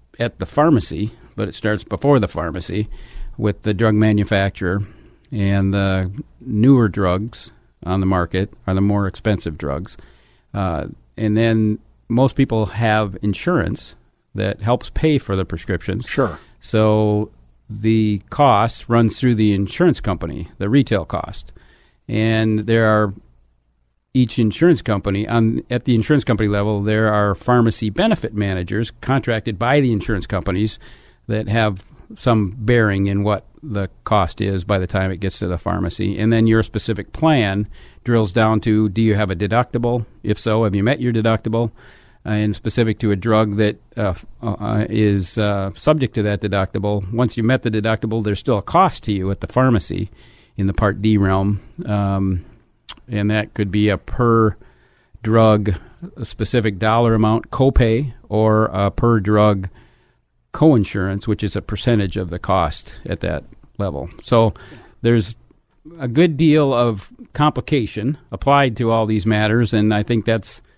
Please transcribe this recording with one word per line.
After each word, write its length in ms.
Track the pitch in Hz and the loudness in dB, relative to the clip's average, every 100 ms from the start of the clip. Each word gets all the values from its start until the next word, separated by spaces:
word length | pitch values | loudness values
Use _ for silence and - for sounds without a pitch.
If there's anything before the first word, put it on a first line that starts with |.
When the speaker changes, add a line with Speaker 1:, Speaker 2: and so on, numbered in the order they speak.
| _ - | _ -6
Speaker 1:
at 220 | 120 - | -6 -6
the 60 | 95 | -4
pharmacy, 640 | - 156 135 - 78 107 - - - | 0 4 4 0 -4 -6 -8 -14 -8
but 140 | 104 | -8
it 60 | - | -4
starts 280 | 107 104 | -4 -4
before 360 | - 98 139 139 | -4 -2 2 2
the 80 | 98 | 2
pharmacy 580 | 82 82 87 - 92 107 - - - - - | -4 -6 -6 -6 -6 -6 -10 -14 -12 -12 -4
with 260 | 107 101 | -4 -2
the 100 | 110 | -4
drug 220 | 95 113 107 | 0 2 4
manufacturer. 840 | 110 104 101 98 98 - 92 98 101 - - _ _ | 4 2 2 0 0 -2 -2 -2 -4 -12 -20 _ _
And 420 | 113 98 98 98 | -4 0 0 0
the 360 | 101 98 95 92 107 - _ | 0 0 0 -4 -8 -14 _
newer 480 | - 107 123 135 110 | -6 2 4 6 4
drugs 640 | 104 95 92 113 - - - _ _ - | 2 0 0 -4 -12 -20 -20 _ _ -4
on 140 | 95 | -2
the 60 | 95 | 0
market 480 | 92 87 95 101 - - | 0 0 -2 -4 -6 -4
are 80 | |
the 60 | 95 | 0
more 260 | 101 101 98 | 2 0 -2
expensive 500 | - 110 101 - 76 | -4 -2 -2 -4 -8
drugs. 400 | 73 69 95 - - _ _ _ _ | -6 -6 -8 -14 -20 _ _ _ _
Uh, 340 | 101 92 80 - - _ - | -6 -4 -4 -6 -12 _ -4
and 180 | 110 107 | 0 2
then 440 | 117 110 107 107 - _ - | 2 2 0 -2 -8 _ -4
most 280 | 117 131 - | 0 2 2
people 300 | 135 113 107 | 0 0 -2
have 500 | - 113 110 104 95 | -2 0 0 0 -4
insurance 720 | 104 95 - 175 85 - - - _ _ _ 104 | -4 -2 -2 0 -2 -4 -10 -20 _ _ _ -6
that 260 | 101 - | -4 -4
helps 280 | 101 123 - | -2 -2 -4
pay 260 | - 160 147 | -2 0 0
for 180 | - 98 | -2 -4
the 80 | |
prescriptions. 600 | 90 82 - 90 - 98 - | -4 -8 -6 -6 -4 -8 -4
Speaker 2:
Sure. 320 | - 120 78 - _ | -2 -2 -4 -16 _
Speaker 1:
So 680 | - 110 107 107 107 104 107 - _ _ - | -4 0 2 2 2 0 -2 -10 _ _ -16
the 520 | 104 110 113 107 101 - | -4 0 2 2 -2 -6
cost 560 | - 143 104 117 - - | 2 4 4 2 -2 0
runs 320 | 117 113 - | 2 2 2
through 160 | 127 113 | 0 2
the 180 | 107 | 2
insurance 460 | 98 98 - 175 - | 2 -2 2 2 2
company, 500 | - 87 85 67 82 - | -2 -6 -6 -8 -12 -6
the 100 | 104 | 0
retail 340 | 135 127 104 | 2 2 0
cost. 480 | 80 85 - - - - - _ _ _ - | -2 -6 -6 -12 -16 -20 -20 _ _ _ -6
And 520 | 107 110 110 110 107 | -2 0 2 2 0
there 260 | 104 113 110 | 2 2 4
are, 280 | 107 104 98 - _ _ _ _ _ _ _ _ | 4 2 -4 -16 _ _ _ _ _ _ _ _
each 260 | 131 120 - | -2 0 0
insurance 420 | 110 - 170 139 | 0 2 4 4
company, 460 | - 101 101 98 104 | 2 -2 -2 -4 -2
on, 340 | 117 113 - - | 0 2 0 -4
at 160 | 123 - | -4 0
the 100 | 117 | 0
insurance 280 | 110 151 | 2 0
company 240 | - 110 107 | 2 0 0
level, 340 | 101 104 104 | 0 -2 -2
there 300 | 101 107 110 | 0 2 2
are 240 | 104 104 98 | 2 2 0
pharmacy 540 | - 123 117 - 110 | 2 2 2 0 -4
benefit 440 | 101 214 202 - | 0 0 0 -2
managers 580 | 104 101 92 87 104 117 - | -4 -2 -2 -4 -4 -4 -6
contracted 580 | - 135 123 110 117 95 | -2 -2 0 -4 -4 -4
by 220 | 120 147 | 0 2
the 100 | 131 | 2
insurance 340 | 107 - 104 - | 0 -2 -4 -2
companies 520 | 95 95 92 107 - - - - _ - | -4 -2 -2 -2 -4 -16 -20 -20 _ -6
that 200 | 107 107 | -6 -2
have 340 | 110 110 95 - - - - | 0 0 -2 -10 -20 -20 -4
some 400 | 127 113 101 120 | 0 2 0 -2
bearing 480 | 107 120 110 98 98 | 0 2 4 2 0
in 160 | 98 | 0
what 220 | 101 101 - _ | 0 -2 -6 _
the 260 | 156 104 95 - | -8 -6 -6 -8
cost 360 | - 104 90 - | -2 0 0 -2
is 220 | 101 98 | -2 -2
by 140 | 90 101 | -2 -2
the 80 | 90 | 0
time 220 | 98 95 | -2 -2
it 80 | 92 | -4
gets 200 | 98 - | -6 -6
to 80 | 92 | -6
the 100 | 87 | -4
pharmacy. 600 | 92 90 90 - 98 98 | -4 -4 -4 -4 -4 -2
And 120 | 110 | 0
then 140 | 113 113 | 2 4
your 140 | 110 | 2
specific 480 | 110 110 - 104 - | 2 -4 -6 -6 -8
plan 540 | - 160 147 104 98 104 - - - | -2 2 2 0 -2 -6 -10 -20 -10
drills 280 | - 117 107 | 0 0 2
down 300 | 104 110 110 | 2 2 2
to, 280 | 110 107 107 | 2 2 2
do 120 | 98 | 2
you 140 | 110 104 | 2 2
have 160 | 101 | 0
a 40 | 87 | -2
deductible? 680 | 101 110 123 120 120 120 110 - | 0 0 0 -2 -2 -2 -6 -8
If 160 | - 107 | -6 -4
so, 240 | 117 107 | 0 0
have 120 | 110 98 | 2 0
you 80 | |
met 180 | 104 143 | 0 0
your 100 | 123 | -2
deductible? 600 | 113 110 113 117 113 117 - - - - _ | 0 0 0 -2 -2 -2 -6 -20 -20 -20 _
And 320 | - 107 107 95 | -4 -2 -2 -2
specific 440 | 113 - 110 104 | -4 0 0 0
to 120 | 110 | 0
a 40 | 98 | 0
drug 420 | 107 110 107 101 | 2 2 2 2
that, 180 | 104 - _ - | 0 0 _ -4
uh, 120 | 104 | -2
f-, 160 | 90 - - | -4 -10 -10
uh, 440 | 117 85 107 107 110 | -6 -6 -2 -2 -2
is, 480 | 110 107 101 90 - | 0 2 2 -2 -2
uh, 340 | 104 101 95 95 | -2 -2 -4 -2
subject 380 | - 156 131 - | 0 2 0 -2
to 80 | |
that 180 | 104 101 | -2 -2
deductible, 720 | 104 98 95 104 101 104 92 | -2 -2 -2 -2 -2 -4 -4
once 260 | 113 127 - | -2 -2 0
you 60 | |
met 200 | 113 131 | 0 0
the 80 | 117 | 0
deductible, 520 | 107 107 113 113 110 | -2 -2 -2 -2 -2
there's 160 | 107 101 | -2 -2
still 200 | - 107 | 0 -2
a 40 | |
cost 400 | - 170 185 - - | 0 2 2 0 -4
to 60 | |
you 180 | 101 92 | -4 -2
at 100 | 98 | -6
the 60 | - | -4
pharmacy 640 | - 131 117 - 90 95 - - - _ - | 0 2 2 -2 -6 -8 -12 -20 -20 _ -4
in 100 | 98 | -2
the 60 | |
Part 280 | 95 104 98 | 0 0 0
D 160 | 107 107 | 2 4
realm. 420 | 98 95 98 101 - - 175 | 4 2 0 -2 -6 -12 -4
Um, 600 | 104 101 98 95 92 - - _ _ - - - | -2 0 0 -2 -4 -6 -18 _ _ -20 -20 -10
and 220 | 107 104 | -4 0
that 240 | 107 107 - | 0 -2 -4
could 160 | 101 | -2
be 180 | 101 104 | 2 2
a 80 | 95 | 0
per 580 | - - 120 113 110 - - _ _ _ _ - | -2 0 2 4 4 0 -10 _ _ _ _ -10
drug, 540 | 107 113 113 107 104 90 - - 170 - | 0 4 6 4 2 -4 -6 -18 -18 -12
a 80 | 117 | -12
specific 540 | - 107 123 110 98 | -6 -2 0 0 0
dollar 340 | 107 113 120 | 2 4 4
amount 380 | 110 107 117 - | 4 2 2 -2
copay 640 | - 131 131 117 113 143 - - | 0 2 4 4 2 -2 -8 -4
or 360 | 107 110 107 110 | 0 4 4 2
a 240 | 95 101 | 0 -2
per 300 | - 120 113 | 0 2 2
drug 500 | 98 107 107 101 95 - - _ _ _ _ _ _ | 4 4 4 2 -4 -12 -20 _ _ _ _ _ _
coinsurance, 720 | - 160 131 98 - 95 98 - | 2 4 6 2 -2 -4 -4 -4
which 160 | 104 | -4
is 120 | 104 101 | -4 -6
a 60 | |
percentage 560 | - 104 - 113 98 101 | -6 -4 0 0 0 -4
of 120 | 90 | -6
the 100 | 87 | -6
cost 540 | - 95 80 - - - - | -2 0 0 -4 -14 -16 -10
at 140 | 90 | -6
that 240 | 87 78 - - - - | -4 -6 -8 -18 -18 -8
level. 320 | 101 71 67 - | -6 -6 -10 -14
So 300 | - 117 113 - - - - - | 0 2 2 0 -12 -20 -20 -4
there's 340 | 117 117 95 - _ _ _ _ - 170 | 0 2 0 -8 _ _ _ _ -20 -12
a 80 | 131 | -4
good 300 | 120 175 139 | 2 2 4
deal 360 | 160 156 143 | 2 4 2
of 380 | 123 120 104 - - - | 2 0 -2 -8 -20 -12
complication 840 | - 147 127 - 147 107 - 104 151 _ | 0 0 0 -2 -2 -2 -4 -6 -6 _
applied 460 | - - 143 135 110 | -6 2 2 2 0
to 120 | 117 | 0
all 160 | 113 110 | 0 0
these 200 | 110 95 | 0 0
matters, 480 | 107 107 113 113 | 2 2 2 2
and 200 | 113 107 | 2 2
I 80 | 107 | 0
think 240 | 104 117 104 | 0 -2 0
that's 360 | 113 - - - | -2 -4 -16 -20